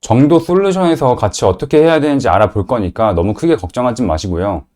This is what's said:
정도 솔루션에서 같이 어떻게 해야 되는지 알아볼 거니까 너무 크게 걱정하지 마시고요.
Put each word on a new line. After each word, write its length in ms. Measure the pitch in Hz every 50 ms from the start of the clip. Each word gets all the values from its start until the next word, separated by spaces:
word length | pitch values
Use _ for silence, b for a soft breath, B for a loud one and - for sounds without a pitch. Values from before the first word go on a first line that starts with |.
정도 380 | - - - 123 139 147 170 165
솔루션에서 760 | 165 - 175 190 196 196 185 190 185 170 165 151 151 127 123
같이 280 | - - 101 - - -
어떻게 360 | 101 90 - - 135 - 151
해야 200 | 156 165 165 156
되는지 300 | 143 151 143 139 135 87
알아볼 380 | 87 98 107 104 - 107 98
거니까 460 | - 131 117 98 90 - - 110 107 98
너무 200 | - 92 101 107
크게 220 | - - 170 160
걱정하지 460 | 151 - 87 - 123 123 127 117 113 127
마시고요. 600 | 90 78 80 - 98 87 85 92 87 85 80 - _ _